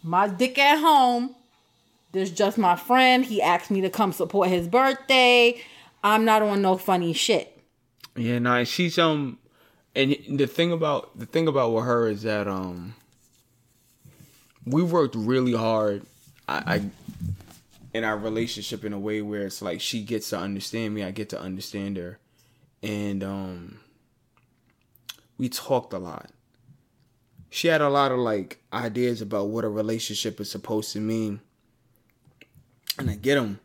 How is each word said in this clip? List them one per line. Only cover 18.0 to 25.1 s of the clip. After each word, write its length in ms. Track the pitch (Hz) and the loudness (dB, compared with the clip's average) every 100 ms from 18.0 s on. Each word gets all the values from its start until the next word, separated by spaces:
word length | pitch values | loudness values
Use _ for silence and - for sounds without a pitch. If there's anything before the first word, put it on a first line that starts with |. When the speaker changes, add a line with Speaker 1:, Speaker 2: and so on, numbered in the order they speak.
Speaker 2:
our 140 | 113 107 | -4 -4
relationship 680 | 110 110 117 104 101 107 | -4 -4 -6 -8 -10 -10
in 80 | 107 | -8
a 60 | 101 | -6
way 240 | 104 107 | -6 -4
where 220 | 104 104 | -6 -6
it's 180 | 98 - | -8 -8
like 200 | 101 85 | -8 -6
she 200 | - 117 | -6 -8
gets 300 | 107 110 - | -6 -6 -6
to 80 | 98 | -6
understand 560 | 98 101 - 113 110 107 | -6 -8 -8 -6 -6 -6
me, 80 | |
I 80 | 95 | -8
get 180 | 98 104 | -8 -10
to 100 | - | -10
understand 580 | 95 95 - 104 98 98 | -10 -10 -10 -8 -6 -8
her. 200 | 87 - _ _ _ _ _ _ | -10 -16 _ _ _ _ _ _
And, 420 | 104 104 101 98 | -8 -6 -4 -4
um, 560 | 95 98 95 87 87 - _ _ _ _ _ _ _ _ _ _ _ _ - | -6 -8 -8 -12 -16 -20 _ _ _ _ _ _ _ _ _ _ _ _ -20